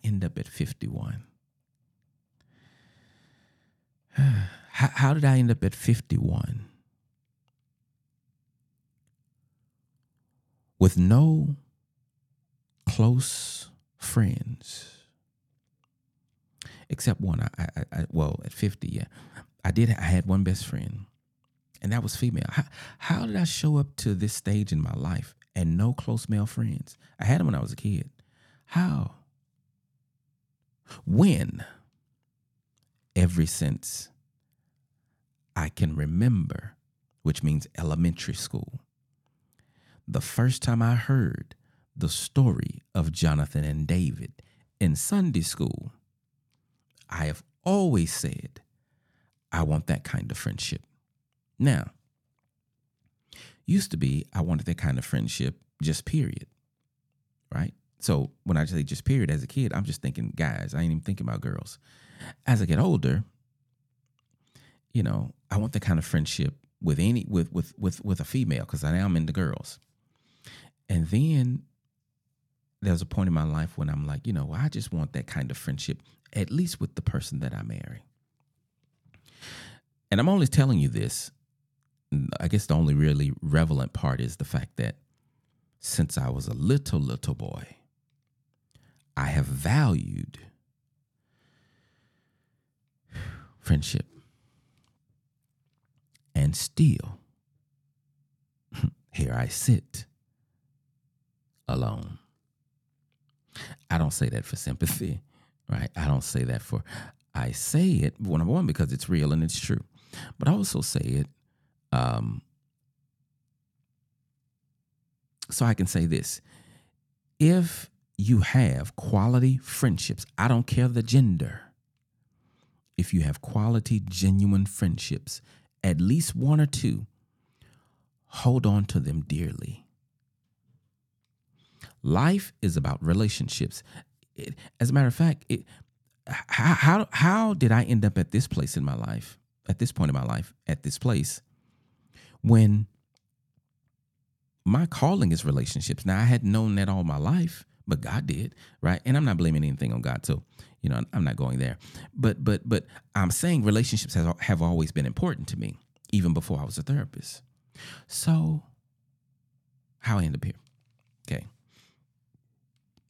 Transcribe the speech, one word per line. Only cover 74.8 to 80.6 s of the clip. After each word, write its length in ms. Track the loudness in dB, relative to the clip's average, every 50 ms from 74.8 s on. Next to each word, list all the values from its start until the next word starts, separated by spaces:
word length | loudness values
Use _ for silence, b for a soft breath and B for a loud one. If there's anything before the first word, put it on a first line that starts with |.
| -8 -6
want 200 | -4 -4 -4 -4
that 160 | -6 -8 -10 -8
kind 200 | -8 -6 -6 -6
of 80 | -8
friendship, 460 | -8 -8 -8 -6 -6 -6 -8 -8 -8 -10 b b b b b
at 180 | -4 -4 -4 -2
least 300 | 0 -2 -2 -2 -4 -6
with 160 | -8 -8 -8
the 60 | -6
person 360 | -4 -4 -2 -4 -4 -6 -6 -6
that 160 | -6 -6 -6
I 80 | -6
marry. 400 | -8 -8 -10 -10 -10 -12 -14 -16 -20 _ _ _ _ _ _ _ _ _ _ _ _ _ _ _ _ _ _ _ _ _ _ _ _ B B B B B B B B B B B B _ _ _ _ 0
And 80 | 2 2
I'm 100 | 4 4
only 200 | 4 4 4 4
telling 320 | 4 4